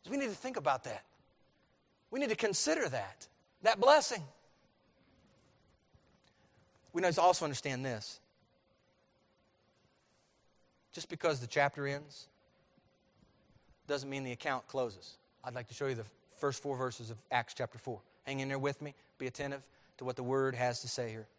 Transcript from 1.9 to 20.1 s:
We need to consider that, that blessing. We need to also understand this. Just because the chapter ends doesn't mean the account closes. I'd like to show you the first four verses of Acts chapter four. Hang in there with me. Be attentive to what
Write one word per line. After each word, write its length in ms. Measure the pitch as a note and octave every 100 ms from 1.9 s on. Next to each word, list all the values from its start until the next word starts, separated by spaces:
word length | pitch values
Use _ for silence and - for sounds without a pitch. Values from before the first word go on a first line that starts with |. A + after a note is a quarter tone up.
| _ _
We 100 | B3+
need 80 | C#4
to 80 | A3
consider 500 | A3 F#3 - D#4+ G3
that, 400 | B2 G2 - - _ _ _
that 180 | G#3+ G#3
blessing. 440 | B3 D4+ - A3+ C#3 - _ _ _ _ _ _ _ _ _ _ _ _ _ _ _ _ _ _ _ _ _ _ _ _ -
We 80 | E3+
need 120 | F3+
to 100 | E3
also 220 | F3 F#3
understand 400 | D#3 C3 D3 B2+
this. 340 | C3+ A2+ - - _ _ _ _ _ _ _ _ _ _ _ _ _ _ _ _ _ _ _ _ _ _ _ _ _ _ _
Just 160 | - -
because 300 | D#3+ E3+ C#3+
the 80 | A#2+
chapter 400 | D3+ C#3+ D3+ C#3
ends 400 | C#3+ D3 - - _ _ _ _ _ _ _ _ _ _ _ _ - _ - -
doesn't 240 | C#3+ C#3
mean 140 | C#3
the 80 | C3
account 340 | A#2+ D3+ C3 -
closes. 520 | C3+ B2 F#2+ - - _ _
I'd 100 | B2+
like 140 | B2 A#2
to 60 |
show 120 | A#2+ C#3
you 80 |
the 100 | A#2+ G#2+ _ _ -
first 220 | C#3+ C3
four 160 | C#3+ C3
verses 340 | B2+ - A2+
of 60 | A2 -
Acts 240 | B2 A#2
chapter 240 | - A#2+ -
four. 220 | - G#2 - _
Hang 160 | - C3+
in 80 | C3+
there 100 | C#3
with 240 | C#3 C#3
me. 120 | D3 C#3 _ _
Be 100 | C3
attentive 340 | - C#3+ C#3 - _ _ -
to 60 |
what 120 | B2+